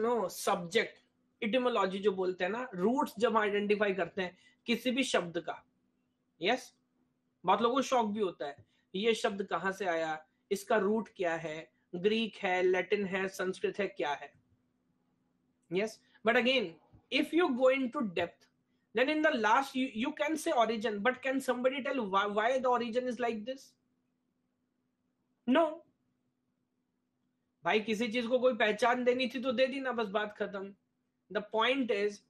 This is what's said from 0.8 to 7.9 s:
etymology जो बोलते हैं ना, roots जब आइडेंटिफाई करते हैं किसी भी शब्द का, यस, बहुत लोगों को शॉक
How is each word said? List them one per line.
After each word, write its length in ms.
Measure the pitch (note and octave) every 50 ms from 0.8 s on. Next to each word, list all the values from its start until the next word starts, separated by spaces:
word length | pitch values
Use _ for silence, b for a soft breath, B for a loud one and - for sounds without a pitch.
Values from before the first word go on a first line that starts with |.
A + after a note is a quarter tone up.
| - - - - _ _ _ _ _ _ _ - A#3
etymology 540 | G#3+ G#3+ B3+ B3 A#3+ A#3 G#3 F#3+ F#3 F#3+ G3+
जो 140 | F#3+ G#3
बोलते 320 | F#3+ F#3 F#3 F#3 F#3 F3+ F3+
हैं 60 | F3+
ना, 180 | G#3 B3 B3+ B3+ F#3+
roots 400 | F3 F3+ A3 B3+ C#4+ D4+ - - G3
जब 180 | A#3 A#3 G#3+
आइडेंटिफाई 580 | A3 G#3 G3+ G3+ G#3 G#3 G3+ G#3 G3 G#3+ G3+ F#3+
करते 280 | F#3+ E3+ E3 - G3+
हैं 160 | F#3 F3 - b b b b b b
किसी 240 | - A#3 A#3 - B3+
भी 120 | A#3 C#4
शब्द 380 | B3+ - - G#3 F3 E3+ D#3+ E3+
का, 240 | - D3 - - - _ _ _ _ _ _ _ _ _ _ _ _ _ _ -
यस, 320 | D#3+ G3+ B3+ B3+ - - - _ _ _ _ _ _ _ _ _ _ _ _ _ -
बहुत 180 | F3+ G3+ G#3
लोगों 140 | A#3 A#3 B3+
को 60 | C4+
शॉक 240 | B3 -